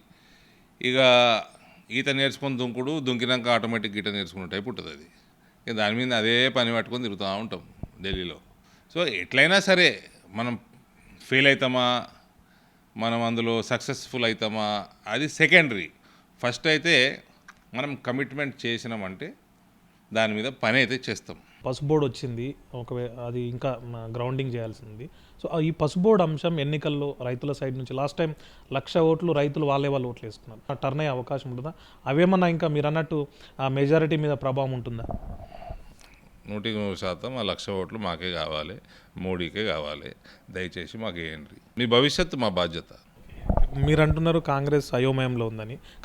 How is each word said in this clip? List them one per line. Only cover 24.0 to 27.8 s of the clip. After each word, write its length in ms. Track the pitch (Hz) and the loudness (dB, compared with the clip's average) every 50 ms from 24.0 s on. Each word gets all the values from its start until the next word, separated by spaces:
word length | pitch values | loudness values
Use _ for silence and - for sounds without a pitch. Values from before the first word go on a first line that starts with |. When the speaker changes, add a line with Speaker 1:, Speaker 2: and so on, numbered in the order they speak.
| 113 113 113 | -10 -10 -8
Speaker 2:
గ్రౌండింగ్ 380 | 123 120 127 135 131 135 131 117 | -6 -4 -4 -4 -4 -4 -4 -4
చేయాల్సి 320 | 120 113 110 104 - 117 | -6 -6 -8 -10 -12 -16
ఉంది. 240 | 107 107 110 156 160 - - - - - - - | -18 -16 -16 -16 -16 -18 -20 -20 -20 -18 -12 -8
So, 60 | - | -4
ఆ, 80 | - 165 | -2 0
ఈ 120 | 156 165 | 0 0
పసుపు 280 | 160 - 160 147 - 175 | 2 0 0 0 0 2
బోర్డు 240 | 180 220 220 196 175 | 4 6 6 6 6
అంశం 360 | 160 156 139 - 170 170 156 | 4 2 0 -2 -2 0 0
ఎన్నికల్లో 560 | 139 143 156 147 - 156 147 143 143 143 135 - 127 | 0 0 -2 -2 -2 -2 -2 -2 -2 -4 -6 -6 -4
రైతుల 280 | 123 127 123 - 143 | -4 -4 -4 -4 -4
సైడ్ 260 | 139 - 143 135 131 | -4 -4 -4 -6 -4
నుంచి 160 | 131 | -6